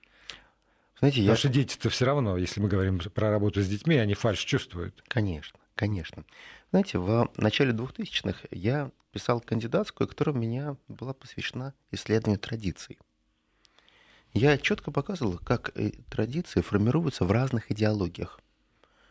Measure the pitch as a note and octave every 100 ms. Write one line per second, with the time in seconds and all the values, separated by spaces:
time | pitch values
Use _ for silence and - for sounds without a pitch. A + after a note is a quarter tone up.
0 | _ _ - - _ _ _ _ _ -
1 | C#3 C3+ G2+ A2+ C#3 B2+ A#2+ - A2+ -
2 | B2+ C#3+ A2+ F2+ F2+ - G2+ G2 F#2+ F#2
3 | F#2+ - G#2+ G#2 G#2 G2+ F#2+ G2+ D#3+ D3+
4 | G#2+ G2+ A#2 F#2 - C3+ - E2+ F2+ -
5 | - A#2+ G2+ D#2 - - _ - G#2 G2+
6 | D#2 - - - - - _ F#3 G3 G2
7 | F2+ A2+ - - G#2+ - C3+ A2+ B2+ -
8 | G#3 - G2+ F2+ - - G2 C#3+ C3 -
9 | _ G2+ - A#2+ - A2+ A2+ E3+ G#3+ -
10 | - - D3+ C3+ A2+ A#2+ D3 C3+ - G2+
11 | B2+ C3 - - - B2 C3+ - _ -
12 | - A2 - G2 - A2+ G2 - - -
13 | _ _ _ _ _ _ _ _ _ _
14 | _ _ _ G2+ C#3 C#3 - G#3 - C#3+
15 | C#3 G3 G#2+ F2 - B2 - - G#2+ -
16 | - - A2 D3 F3 - - G2+ G#2+ D3
17 | D#3+ - F2+ A2 C3 A#2+ - G#2+ G#2+ G#2+
18 | F2+ E2+ F2 - _ _ _ _ _ _
19 | _